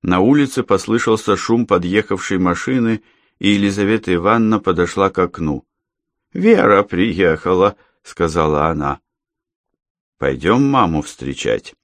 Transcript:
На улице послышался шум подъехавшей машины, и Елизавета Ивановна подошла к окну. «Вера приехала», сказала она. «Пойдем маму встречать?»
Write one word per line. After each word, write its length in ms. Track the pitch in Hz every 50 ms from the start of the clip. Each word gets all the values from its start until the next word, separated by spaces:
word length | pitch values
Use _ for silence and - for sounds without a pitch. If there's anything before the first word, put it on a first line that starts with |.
На 180 | - 92 90 92
улице 440 | 95 120 143 147 143 135 - 131 120
послышался 720 | - 101 92 - - 110 117 - 117 110 107 - - 101
шум 300 | 90 - - 117 117 120
подъехавшей 720 | - 101 90 87 87 95 107 - - 104 92 - - 98 92
машины, 640 | 92 90 85 - - - 131 131 117 113 113 107 _ _ _ _ _ _ _
и 120 | _ - 101
Елизавета 640 | 101 98 101 101 98 104 101 98 110 110 104 - 90
Ивановна 460 | 85 85 101 110 117 113 110 110 104
подошла 520 | - 98 90 85 87 85 - 101 98 95
к 80 | - -
окну. 480 | 90 87 - - 82 76 71 64 _ _ _ _ _ _ _ _ _ _ _ _ _ _ _
«Вера 480 | 180 185 220 226 196 - - 104 98
приехала», 960 | 101 - - 87 98 113 85 87 95 85 80 78 - 92 92 90 95 104 - _ _ _ _ _ _ -
сказала 580 | - - 87 82 78 85 80 78 76 73 73
она. 320 | 82 82 78 71 71 71 - _ _ _ _ _ _ _ _ _ _ _ _ _ _ _ _ _ _ _ _ _ _ _
«Пойдем 460 | _ 69 69 67 64 73 85 113 127 143
маму 380 | 139 139 131 107 85 80 76
встречать?» 760 | 71 - - - 64 67 67 - - 60 57 57 _ - - _